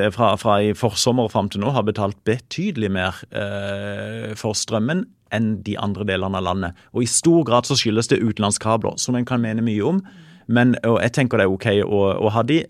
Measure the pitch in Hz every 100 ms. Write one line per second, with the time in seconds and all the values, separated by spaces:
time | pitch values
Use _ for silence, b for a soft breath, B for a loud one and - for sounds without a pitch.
0 | 104 107 110 104 113 101 104 101 117 -
1 | 123 123 110 110 101 101 113 131 107 110
2 | 101 - 107 120 - - 202 135 104 95
3 | 92 - - - 101 101 101 101 101 101
4 | 107 113 107 107 110 104 - 110 120 180
5 | 247 _ - 110 110 101 104 - 101 95
6 | 104 92 95 95 90 95 87 - b 117
7 | 123 - 165 170 117 120 123 135 110 110
8 | 117 147 113 107 101 - 110 113 - -
9 | - 123 123 123 113 110 113 107 120 190
10 | 190 B B B B 120 123 - 113 110
11 | 117 147 123 110 95 95 117 101 - 101
12 | 98 90 107 113 117 160